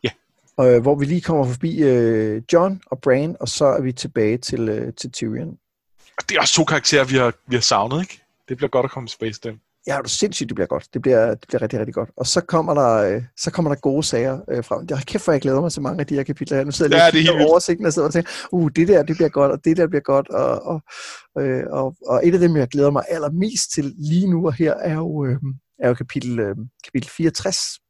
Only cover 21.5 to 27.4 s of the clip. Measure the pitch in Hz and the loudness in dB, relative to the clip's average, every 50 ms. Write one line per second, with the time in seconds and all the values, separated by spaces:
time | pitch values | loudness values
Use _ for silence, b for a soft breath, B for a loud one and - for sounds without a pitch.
21.5 | 131 127 135 123 143 139 135 131 170 _ - - 190 - - 175 170 185 175 170 | -2 -4 -4 -4 -4 -4 -4 -4 -6 _ -4 0 0 4 4 4 4 4 4 4
22.5 | 165 151 131 123 135 143 143 143 143 135 - - 170 160 147 143 156 170 190 220 | 4 2 0 0 0 2 2 2 2 0 -2 -2 -4 -4 -4 -4 -2 -2 -2 -2
23.5 | 254 - - - - - 143 139 - 185 147 151 160 175 190 190 175 165 175 165 | -2 -6 -6 -4 -4 -4 -4 -4 -6 -8 -4 0 0 2 2 2 0 2 0 -2
24.5 | 127 117 165 156 - - - 170 156 156 165 170 156 151 143 131 123 135 139 135 | 0 2 0 0 0 0 -2 -4 -4 -2 -4 -4 -4 -4 -2 -2 -2 -4 -4 -8
25.5 | 135 135 _ _ _ _ - - 180 - - - - 143 123 123 120 117 107 101 | -10 -10 _ _ _ _ 0 0 0 0 -4 -8 -6 -6 -6 -4 -4 -2 -2 -2
26.5 | 101 139 107 120 _ _ - - _ 127 - - - - 165 160 160 - | -4 -6 -10 -14 _ _ -20 -6 _ -6 -6 -6 -6 -2 -2 -2 -2 -2